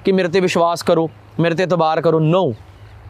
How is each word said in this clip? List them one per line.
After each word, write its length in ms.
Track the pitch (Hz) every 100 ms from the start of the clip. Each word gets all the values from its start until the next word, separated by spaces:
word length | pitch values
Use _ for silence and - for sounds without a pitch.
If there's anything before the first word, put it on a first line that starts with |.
ਕਿ 80 | -
ਮੇਰੇ 160 | 190 180
'ਤੇ 120 | 185
ਵਿਸ਼ਵਾਸ 420 | 180 185 170 170
ਕਰੋ, 280 | - 170 165 - - -
ਮੇਰੇ 140 | 170
'ਤੇ 80 | 165
ਇਤਬਾਰ 380 | 180 175 156 160
ਕਰੋ। 200 | 151 160
No, 360 | 156 180 165 110 - - - -